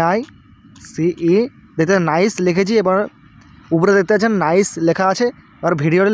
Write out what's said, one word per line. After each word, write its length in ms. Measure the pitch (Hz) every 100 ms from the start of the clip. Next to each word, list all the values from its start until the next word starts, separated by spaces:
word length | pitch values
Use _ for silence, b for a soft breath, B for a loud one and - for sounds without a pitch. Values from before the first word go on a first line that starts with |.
| 165
আই 80 | 208 277 - - - - - -
সি 160 | - 165 - 165
ই। 20 | 196 247 - - -
দেখতে 180 | 160 196 165
নাইস 220 | 156 208 - 180
লিখেছি, 260 | 170 190 226
এবার 160 | 185 190 208 - - - - - - 165
উপরে 160 | 190 202
দেখতে 140 | 180
পাচ্ছেন 200 | 214 226 208
নাইস 240 | 156 180 202 - 165
লেখা 180 | 165 190
আছে, 140 | 190 240 - - -
এবার 120 | 165 170
ভিডিওটা 280 | 151 170 196